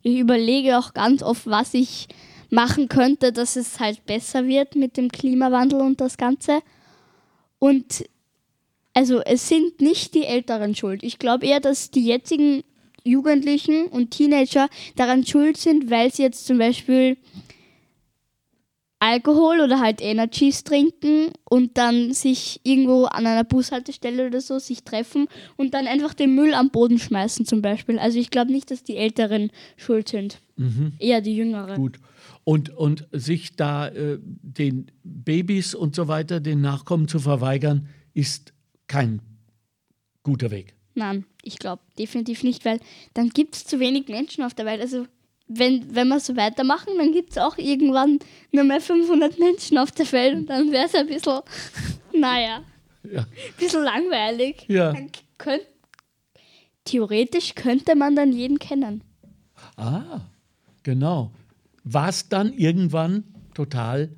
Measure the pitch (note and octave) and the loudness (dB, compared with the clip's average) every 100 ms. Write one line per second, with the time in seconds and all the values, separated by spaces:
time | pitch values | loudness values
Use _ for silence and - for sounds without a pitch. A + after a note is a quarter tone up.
0 | A#3 B3 A#3+ B3 A3+ C4+ C4 B3 B3 - | 0 2 4 4 2 2 4 2 0 -2
1 | A3 C4+ - A#3 A3+ G#3+ B3 B3 B3+ - | 2 2 2 -4 0 0 2 0 0 -4
2 | - - - - - A3+ A#3+ - C4 C4 | -16 -20 -20 -20 0 2 2 0 2 4
3 | B3+ C4+ B3+ A#3 B3 B3+ A#3+ - A3 G#3+ | 4 4 0 0 -4 -4 -6 -4 -4 -4
4 | - G#3+ - C4+ B3+ C4+ C#4 D4 C4+ - | -6 -6 -2 -2 0 0 0 0 -2 0
5 | B3 - C4+ B3+ C4 B3 C4 C#4 C4+ C4+ | -4 -2 0 2 2 4 4 2 2 0
6 | B3+ - B3 C4+ - D4+ - _ _ _ | -2 -2 -2 0 0 -2 -2 _ _ _
7 | _ _ _ _ _ _ C#4 C4+ B3 - | _ _ _ _ _ _ 4 4 0 -12
8 | - _ _ _ _ _ _ _ _ B3 | -12 _ _ _ _ _ _ _ _ 0
9 | B3+ B3 - B3 - D#4+ E4+ - C#4+ E4 | 2 0 2 -2 2 2 2 2 2 2
10 | - D#4+ D4 A#3+ A#3+ A3+ G#3 G#3+ G3+ G3 | 0 -2 0 -4 -2 -4 -2 -4 -4 -6
11 | A#3+ - B3 B3+ C4 C#4+ C#4 C#4 - C4+ | -10 -4 -2 0 2 2 2 -2 -2 0
12 | A#3 B3 - D#4 D4 C#4 - _ _ _ | 2 0 0 2 2 2 -6 _ _ _
13 | B3 C4 D4 C#4+ C#4+ C#4+ - D#4 E4+ B3 | 0 2 4 2 2 0 2 0 0 -2
14 | A#3 - D4 C#4+ C4 C#4 C#4 - - - | -4 0 2 4 2 2 0 -4 -12 -2
15 | B3 B3+ B3+ D4 D4+ D#4 E4+ D#4 B3 A#3 | 2 2 2 2 2 2 2 2 2 2
16 | B3 - C4 - - B3+ A3+ B3 - C4 | 2 2 0 0 0 2 2 0 2 4
17 | C4 B3+ _ - - - _ _ _ _ | 4 0 _ -20 -20 -20 _ _ _ _
18 | _ _ _ _ _ _ _ _ _ _ | _ _ _ _ _ _ _ _ _ _
19 | A3 A#3+ C#4 D4+ D#4+ E4+ C#4+ C4 A3+ G#3+ | 0 2 4 4 4 4 4 4 2 0
20 | G#3 G#3+ A3+ - C#4 C#4 - C#4+ D4+ - | -2 -2 -2 2 2 2 0 2 2 2
21 | D4 D4+ E4 - - B3+ B3 B3 A#3+ A#3+ | 2 2 2 -4 0 2 2 0 2 2
22 | A#3+ C4+ C4+ B3+ - - B3 C4+ B3+ B3+ | 0 0 0 0 -4 -6 2 4 4 4
23 | B3+ - A3+ A3+ A#3 C4 B3 B3+ B3+ - | 2 0 0 0 2 0 0 -6 -8 -10
24 | A#3+ B3 B3+ B3 B3+ C4+ - A#3+ - A3 | -6 -4 -2 -4 -4 -8 -6 -12 -6 -6
25 | A#3+ C#4+ D4 - - - C4+ C#4 C4 C4+ | -2 -2 -2 -6 -18 -4 -2 -2 0 0
26 | D4+ - C#4 C4 D4+ C4+ C4 A3+ A#3+ A#3 | -2 0 2 4 4 4 2 4 4 4
27 | - G3+ G#3 - A3+ A3 G3+ G#3+ - A3+ | 0 -2 -2 -4 -2 0 0 -2 -2 -2
28 | A3+ A#3 A#3+ B3 A#3+ C4+ - C4 - G#3 | 0 0 0 0 0 -2 -4 -12 -10 -4
29 | A3 A3 A3 G#3+ G#3+ - - _ - A3 | -2 0 0 0 -2 -8 -20 _ -2 -2
30 | G#3+ G#3+ G3+ - _ - B2+ A2+ D3+ D3 | -2 -6 -8 -12 _ -4 -2 0 -4 -2
31 | A#3 A#3 G#3 A3 A3+ G#3+ F#3+ G3 C3+ - | 0 0 0 -2 -2 -4 -6 -4 -4 -6
32 | _ _ - - - D#3 D3+ - D3 D3+ | _ _ -20 -8 0 0 0 -4 -2 -2
33 | - D3 B2+ F3 - - D3 C#3+ D3 - | -6 -10 -4 -6 -6 -6 -4 -4 -8 -8
34 | D3 C#3+ - - D3 C3 C#3+ C3 - _ | -8 -8 -12 -18 -14 -4 -2 -2 -10 _
35 | F3 - A#2+ D#3+ F3+ G3 F3+ - D#3 D3 | -18 -10 -2 -2 0 -2 -4 -4 -4 -4
36 | D#3 D#3 D#3 E3+ D3+ D3 C#3+ C#3 - E3+ | -4 -4 -4 -6 -2 0 0 -4 -2 -2
37 | D#3 D#3+ C#3 C#3 B2+ C3+ D3 C#3+ C#3+ - | 0 -2 0 0 0 0 0 -2 -4 -20
38 | _ - C3+ - _ _ _ _ - C#3 | _ -4 -4 -6 _ _ _ _ -6 -2
39 | A#2+ G#2+ - - _ _ _ _ _ _ | -2 -4 -10 -20 _ _ _ _ _ _
40 | _ _ - C3 A#2+ G2+ F2+ _ _ - | _ _ -4 -2 -4 -8 -14 _ _ -8
41 | G#3 G3 F#3+ _ - - G3 F3+ _ - | -6 -6 -10 _ -20 -14 -12 -12 _ -10
42 | G#3+ A#3+ A3+ A3+ B3+ A#3+ A3+ A3+ - - | -8 -6 -6 -4 -2 -2 -4 -4 -8 -20
43 | - - A#3 C#4+ D4+ - - C#4 B3+ C4+ | -10 -2 0 0 -2 -4 -8 -2 0 0
44 | C4+ G#3+ D4+ - B3+ A#3+ G#3+ A3 B3 B3+ | -4 -8 -8 -6 -6 -6 -6 -6 -6 -8
45 | B3 _ _ _ - A3+ B3+ C4 D#3 A3+ | -10 _ _ _ -14 0 2 2 -2 0
46 | B3+ C#4 - B3 G#3+ B3 C4 D#4+ - F#4 | 2 0 -2 -2 -2 0 0 0 -2 0
47 | D#4 E4 F4 - D4 - C#4 C#4 C#4+ C4 | 2 2 -2 -2 -2 -2 -4 2 2 4
48 | C#4+ D4 - - _ C#4 C#4 C#4 - E4+ | 4 2 -2 -20 _ 2 4 2 2 2
49 | E4+ D#4+ D4+ E4+ F4 F#4 - C#4+ C#4 - | 4 4 2 2 2 2 0 2 2 -2
50 | D4+ B3+ B3+ E4 - C4+ D4+ C4 E4 F4 | 0 2 2 0 -4 0 2 2 2 0
51 | D#4 D4+ D4+ C4 - - - - - - | 0 -2 -2 -4 -6 -16 -14 -10 -10 -10
52 | _ E4 C4 B3 A3+ A3+ E4 _ _ _ | _ 0 2 0 -2 -6 -14 _ _ _
53 | G#3 G3 - - B4+ - F4 D#4+ C#4+ A3 | -10 -8 -8 -12 -20 -6 -2 0 -2 -2
54 | F4+ C4 G#3+ A#3 B3+ C#4+ - G3 E3 D3+ | -2 -2 -2 -2 -4 -4 -2 0 0 -2
55 | C#4 - _ _ D4 C#4+ - _ _ _ | -10 -18 _ _ -6 -6 -6 _ _ _
56 | _ _ _ _ _ _ _ _ - B3 | _ _ _ _ _ _ _ _ -6 -4
57 | G#3 G#3+ B3+ F4 - - B3+ C4 F4 D#4 | 0 0 0 -2 -4 -6 -2 0 2 2
58 | C#4+ D4 C#4+ A#3+ B3+ C#4+ - C#4 A3 G#3+ | 4 2 2 0 -2 -4 -2 -4 -4 -8
59 | - _ _ _ _ _ - - A2+ E3 | -16 _ _ _ _ _ -20 -10 -6 -6
60 | E4 D#4 - _ _ _ _ _ - C3 | -6 -14 -16 _ _ _ _ _ -4 -2
61 | D3 E3+ A2 - _ _ _ _ - C#3 | 0 -2 -6 -12 _ _ _ _ -4 -2
62 | E3+ F#3 - G3 G#3 C4+ D#3+ E3+ F3+ D#3+ | -2 -6 -4 -2 -2 0 0 2 0 0
63 | D#3+ G3+ G#3 - - - C#3+ B2+ A2+ C3+ | -2 -4 -6 -20 -18 -10 -6 -6 -4 -4
64 | D#3 | -6